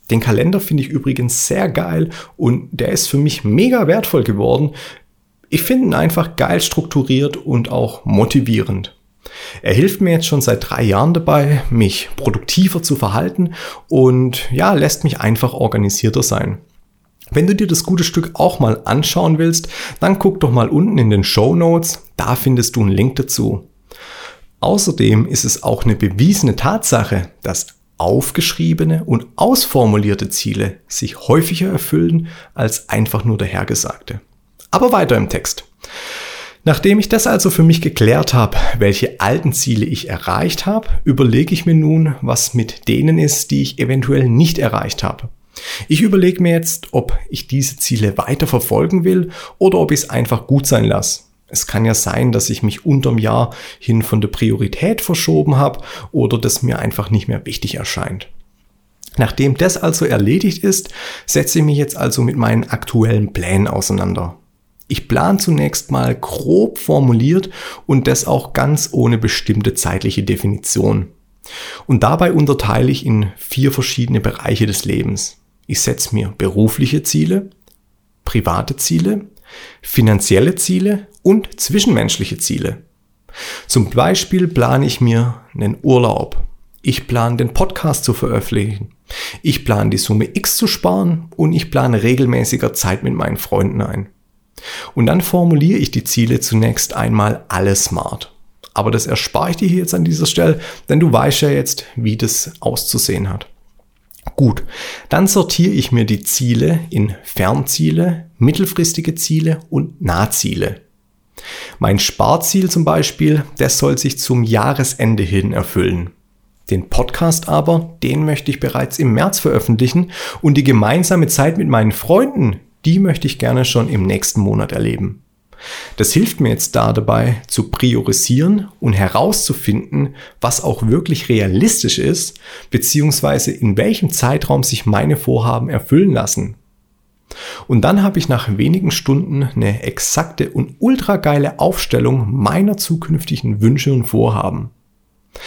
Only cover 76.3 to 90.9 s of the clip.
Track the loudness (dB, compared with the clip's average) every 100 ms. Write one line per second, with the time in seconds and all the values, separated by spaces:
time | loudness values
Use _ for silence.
76.3 | -2 -2 2 2 2 0 0 0 0 2
77.3 | 0 -2 _ _ _ _ _ _ _ -4
78.3 | -2 0 -2 -4 -4 -2 0 0 -2 -6
79.3 | -20 -20 -20 -20 -20 -4 2 4 4 4
80.3 | 4 4 0 -2 0 0 -2 -6 _ 2
81.3 | 2 2 -8 -2 2 2 2 0 -2 -4
82.3 | -4 -4 -4 -4 -8 -16 _ _ _ _
83.3 | -16 -14 -14 0 0 2 2 2 0 0
84.3 | 0 0 0 2 2 0 2 2 2 0
85.3 | -4 -12 -6 -4 -2 2 4 4 0 -2
86.3 | -2 -2 -6 -20 _ -4 -4 -2 -2 0
87.3 | 0 -2 0 0 0 -4 -2 -2 -2 -2
88.3 | -2 -2 -2 -2 -6 -12 _ _ -12 -12
89.3 | -6 -2 -2 0 0 2 0 0 0 0
90.3 | -2 -2 0 0 0 0